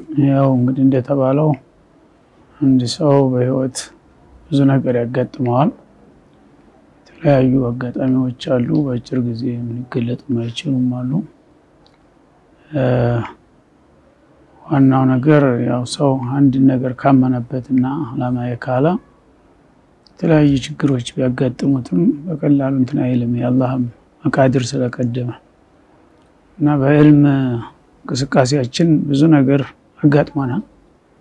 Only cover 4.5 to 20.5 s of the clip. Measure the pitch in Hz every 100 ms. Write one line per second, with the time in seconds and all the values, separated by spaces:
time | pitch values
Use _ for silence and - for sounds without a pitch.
4.5 | 139 139 135 127 123 117 131 117 - 123
5.5 | 123 180 - _ _ _ _ _ _ _
6.5 | _ _ _ _ _ _ - 156 135 131
7.5 | 135 120 123 123 - 131 131 127 120 -
8.5 | 127 120 156 139 120 - 131 120 113 127
9.5 | 120 120 120 127 131 117 123 - 117 117
10.5 | - 151 127 127 123 127 160 - _ _
11.5 | _ _ _ _ _ _ _ _ _ _
12.5 | _ - 151 127 123 120 120 104 - _
13.5 | _ _ _ _ _ _ _ _ _ _
14.5 | _ - 143 135 131 131 131 147 151 139
15.5 | 120 123 123 123 - 143 131 123 139 139
16.5 | 135 135 127 127 123 139 135 127 123 120
17.5 | 131 120 127 127 165 120 139 127 123 123
18.5 | 120 - 127 156 185 - _ _ _ _
19.5 | _ _ _ _ _ _ - 175 156 147